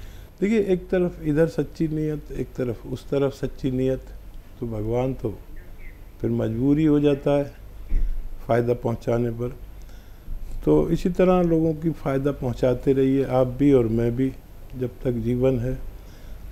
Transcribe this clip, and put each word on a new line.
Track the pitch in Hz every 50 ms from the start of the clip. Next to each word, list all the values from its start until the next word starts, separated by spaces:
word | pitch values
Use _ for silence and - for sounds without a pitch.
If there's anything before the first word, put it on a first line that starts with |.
| - - - - - - - -
देखिए, | 190 202 226 220
एक | 196 190 185 180 180 -
तरफ | 190 185 180 175 175 -
इधर | 160 156 147 151 165
सच्ची | 160 - - 143 - - - 165 151
नीयत, | 156 156 156 151 151 147 - -
एक | 131 135 131 - -
तरफ | - 131 123 110 - -
उस | 135 127 - - -
तरफ | 143 139 139 131
सच्ची | 123 - 143 131 - - - 131
नीयत, | 127 127 131 131 131 127 - - - - - - - - - - - -
तो | 127
भगवान | 117 110 107 104 110 117 123 127 135 131
तो | - - 110 95 - - - - - - - - - - - - - - - - -
फिर | - 113
मजबूर | 117 117 113 110 110 113 127 143 147 151
ही | 160
हो | 151 147 147
जाता | 143 147 143 135 - 147 143 143
है | 143 127 - - - - - - - - - - - - - - - - - - -
फ़ायदा | - 117 120 120 120 120
पहुंचाने | 120 - 117 117 - - 135 117 117 120 117
पर। | 113 117 120 123 - - - - - - - - - - - - - - - - - - - - - - -
तो | 151 151 151 151 156
इसी | 165 156 - 190
तरह | 175 - 185 185 185 180
लोगों | 175 170 165 160 160 165 156
की | 151 160 160
फ़ायदा | 151 - - 143 135 135 135 143
पहुंचाते | 139 - 139 123 113 - 139 127 123 - - 143
रहिए, | 135 135 135 131 135 135 131
आप | 127 127 131 131
भी | 127 123 127 143 143
और | 139 127 117
मैं | 110 110 117 117 120 120
भी, | 123 135 131 127 - - - - - - - -
जब | 123 127 117 - - -
तक | 131
जीवन | 120 117 110 117 123 123 127 131 131 120
है। | 117 127 131 - - - - - - - - - - - - - - -